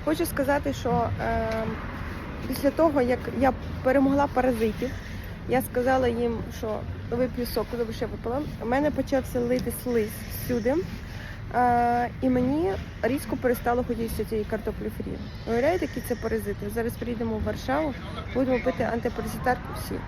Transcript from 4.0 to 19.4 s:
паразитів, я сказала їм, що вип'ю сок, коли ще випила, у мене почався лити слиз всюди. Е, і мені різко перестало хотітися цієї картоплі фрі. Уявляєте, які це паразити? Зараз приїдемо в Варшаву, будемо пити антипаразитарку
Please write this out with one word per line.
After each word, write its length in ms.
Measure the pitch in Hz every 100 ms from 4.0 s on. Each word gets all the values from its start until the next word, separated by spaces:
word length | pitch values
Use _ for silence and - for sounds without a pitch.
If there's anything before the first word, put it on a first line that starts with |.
| 269 277 285
паразитів, 640 | 262 254 233 220 208 254 - - - - - -
я 140 | 247
сказала 460 | - 247 247 262 254
їм, 300 | 233 240 226 - -
що 220 | 220 208 - - -
вип'ю 360 | 233 254 247 240
сок, 200 | 240 208
коли 220 | 240 226
ще 140 | 220 220
випила, 340 | - 226 254 302 -
у 40 | 214
мене 240 | 262 294
почався 500 | 269 262 269 247 254
лити 320 | 240 254 233 -
слиз 260 | 254 240 214 - -
всюди. 440 | - - 240 220 311 381 - - - - - -
Е, 540 | 233 247 240 240 240 240 -
і 80 | 262
мені 440 | 254 254 294 370 370 - -
різко 340 | 220 277 214 254
перестало 480 | 254 247 240 240
хотітися 400 | 247 226 226 -
цієї 200 | 214 220 208
картоплі 400 | 214 220 - 208 -
фрі. 140 | - - - - -
Уявляєте, 340 | 233 277 359 311
які 140 | - -
це 60 |
паразити? 560 | 226 220 220 202 196 208
Зараз 180 | 220 233
приїдемо 440 | - 233 226 226 214
в 60 |
Варшаву, 520 | 208 208 - 277 311 240 - - -
будемо 240 | 240 262 254
пити 240 | 254 247 233
антипаразитарку 760 | 233 226 220 214 220